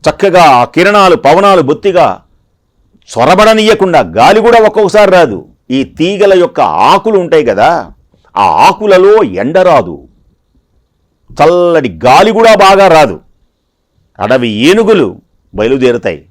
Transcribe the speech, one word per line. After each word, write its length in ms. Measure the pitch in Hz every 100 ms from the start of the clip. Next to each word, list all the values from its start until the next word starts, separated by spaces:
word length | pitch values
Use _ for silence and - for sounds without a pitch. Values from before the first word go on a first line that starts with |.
చక్కగా 400 | - - 202 175 165 123
ఆ 60 | 123
కిరణాలు, 420 | - 190 208 294 170 139
పవనాలు 360 | 165 202 185 135
బొత్తిగా 380 | 156 202 175 143 - _ _ _ _ _ _ _ _ _
చొరబడనీయకుండా 920 | - 123 185 214 220 214 214 190 160 104 107
గాలి 240 | 131 214
కూడా 180 | 226 233 214
ఒక్కొక్కసారి 440 | 208 202 208 202
రాదు. 280 | 185 156 95 - _ _
ఈ 100 | 131 131
తీగల 400 | - 165 202 202 190
యొక్క 160 | 175 - 117 78 113
ఆకులు 260 | 190 220 208
ఉంటాయి 240 | 175 160 131
కదా, 240 | 98 127 165 90 - _ _ _ -
ఆ 100 | 98 78 127
ఆకులలో 440 | 196 214 185 190 214 165 90
ఎండ 180 | 113 170 180
రాదు, 260 | 151 87 73 67 _ _ _ _ _ _ _ _ _ _ _ _
చల్లటి 600 | - 151 175 175 165 131 82 120
గాలి 260 | 143 208
కూడా 200 | 220 226 208
బాగా 280 | 190 196 190 160
రాదు. 220 | 139 85 _ _ _ _ _ _ _ _ _ -
అడవి 300 | 101 127 120 107
ఏనుగులు 460 | 135 208 220 208 113 78 _ _ _ 95
బయలుదేరుతాయి. 720 | 110 135 123 120 101 78 _